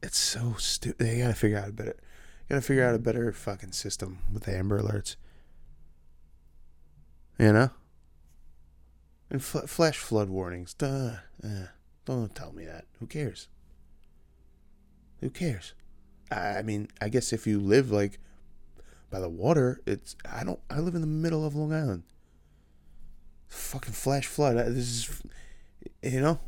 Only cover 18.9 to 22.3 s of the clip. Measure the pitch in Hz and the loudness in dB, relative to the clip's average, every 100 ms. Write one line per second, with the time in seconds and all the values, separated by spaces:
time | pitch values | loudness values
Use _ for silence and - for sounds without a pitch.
18.9 | - - 95 90 85 104 165 127 - - | -20 -12 -6 -6 0 4 6 4 0 -4
19.9 | 101 - - - - - - - 143 165 | -4 -4 -14 -10 -6 -4 -6 -6 -2 -2
20.9 | 175 156 156 165 160 156 147 151 156 147 | 0 0 0 2 2 0 0 0 0 0
21.9 | 92 85 - - | -2 -6 -20 -20